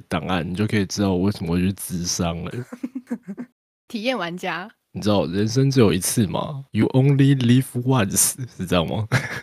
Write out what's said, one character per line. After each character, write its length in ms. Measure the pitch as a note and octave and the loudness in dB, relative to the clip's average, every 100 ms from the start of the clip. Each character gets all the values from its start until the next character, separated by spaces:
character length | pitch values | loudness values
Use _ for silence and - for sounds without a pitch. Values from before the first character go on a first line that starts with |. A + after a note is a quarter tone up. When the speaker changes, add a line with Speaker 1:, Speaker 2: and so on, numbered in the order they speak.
| - | -4
Speaker 1:
档 160 | F2+ | -4
案， 200 | F2+ F#2 E2+ | -2 -4 -4
你 60 | F2+ | -2
就 100 | G#2+ | 0
可 100 | G#2+ | 0
以 80 | F#2+ | -2
知 160 | - | -2
道 80 | G2+ | 0
我 80 | F2+ | 2
为 120 | G2 | 0
什 140 | - E2+ | -2 -2
么 60 | |
会 80 | F2 | 0
去 120 | F#2 | 0
自 300 | G2 - F2+ | -2 -6 -6
伤 320 | F2 - E2+ E2+ | -4 -2 -2 -4
了。 80 | F2 A#2+ B2 B3 B3+ C4 - A#3+ | -8 -10 -12 -12 -12 -12 -10 -12
Speaker 2:
<laughs> 680 | - G3 B3 _ _ _ _ | -10 -14 -16 _ _ _ _
体 140 | A3+ | -6
验 160 | A3+ B3+ | -4 -4
玩 180 | E3+ F3 | -6 -6
家。 320 | F#3 E3 G3 _ _ | -6 -8 -10 _ _
Speaker 1:
你 80 | - | -4
知 80 | F#2 | 0
道 180 | G2+ D2 | 2 0
人 200 | F#2 A2 | -2 0
生 220 | A#2 C#3 | 2 2
只 100 | C3+ | 6
有 140 | G#2 | 6
一 60 | E2 | 4
次 260 | F2 - G2 | 0 0 0
嘛， 400 | - - C#3 - | -2 -6 -10 -6
You 160 | G#2+ A2+ | 0 2
only 480 | C3 C3+ C#3 C#3 C#3 | 4 4 6 4 4
live 480 | A#2 B2 B2+ B2 | 6 4 4 -2
once， 500 | B2 C3 G2 F#2+ - - B2 - | 0 0 2 2 0 -2 -10 -10
是 80 | F#2 | 0
这 100 | F2+ | 0
样 120 | D#2+ | 0
吗？ 200 | D#2+ G#2+ C3 - - | -2 -2 -2 -2 -8